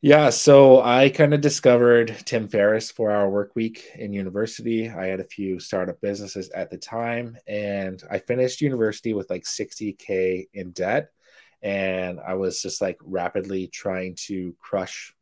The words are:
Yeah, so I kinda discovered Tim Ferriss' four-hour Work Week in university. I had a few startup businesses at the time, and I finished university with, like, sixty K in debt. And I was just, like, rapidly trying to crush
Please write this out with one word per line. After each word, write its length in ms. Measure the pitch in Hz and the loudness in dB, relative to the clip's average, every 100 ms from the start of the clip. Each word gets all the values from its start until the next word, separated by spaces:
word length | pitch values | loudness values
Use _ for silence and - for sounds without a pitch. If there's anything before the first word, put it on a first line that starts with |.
Yeah, 280 | - 147 147 | 8 6 6
so 520 | - - 139 135 131 | 2 8 10 12 10
I 280 | 120 123 139 | 8 4 4
kinda 280 | 135 147 147 | 4 2 4
discovered 760 | 143 143 135 120 120 120 117 113 - | 0 2 4 6 6 4 2 -4 -6
Tim 220 | 120 104 | -6 -4
Ferriss' 440 | 107 101 110 - | 0 2 2 -4
four-hour 360 | - 110 104 101 | -4 -2 0 0
Work 280 | 101 101 - | -2 -4 -4
Week 340 | 113 113 - - | -6 -8 -20 -14
in 180 | 110 | -10
university. 720 | 101 95 95 110 - 117 113 113 | -8 -6 -6 -6 -6 -6 -4 -6
I 200 | 95 92 | -8 -6
had 120 | 95 | -6
a 60 | 92 | -10
few 340 | - 98 92 | -10 -8 -8
startup 400 | - 98 90 87 | -6 -6 -6 -6
businesses 500 | 101 101 101 101 87 | -8 -8 -10 -12 -12
at 180 | 92 90 | -10 -12
the 80 | 87 | -12
time, 580 | - 117 117 117 120 117 - | -12 -8 -6 -8 -10 -16 -12
and 540 | 104 104 101 95 92 - | -10 -8 -8 -8 -12 -10
I 100 | 98 | -10
finished 420 | - 123 127 127 | -6 -4 -4 -2
university 540 | 147 131 110 104 120 107 | -4 -2 -2 -4 -6 -6
with, 160 | 95 | -6
like, 160 | 92 - | -10 -8
sixty 460 | - 110 - 107 | -10 -10 -10 -10
K 540 | 98 - 95 92 92 95 | -12 -6 -4 -2 -4 -8
in 180 | 101 90 | -14 -14
debt. 380 | 87 92 123 151 _ _ _ _ _ | -8 -4 -4 -6 _ _ _ _ _
And 560 | 104 98 95 92 92 90 | -8 -4 -4 -4 -6 -10
I 160 | - 92 | -8 -4
was 260 | 95 90 | -4 -6
just, 200 | 92 - | -10 -6
like, 160 | 98 87 | -6 -6
rapidly 680 | - 92 87 104 98 95 92 | -8 -6 -4 -6 -6 -8 -8
trying 480 | - 101 92 92 87 - | -10 -8 -8 -8 -12 -10
to 280 | 98 90 85 | -10 -10 -12
crush 540 | - 101 92 - - _ | -8 -6 -6 -12 -18 _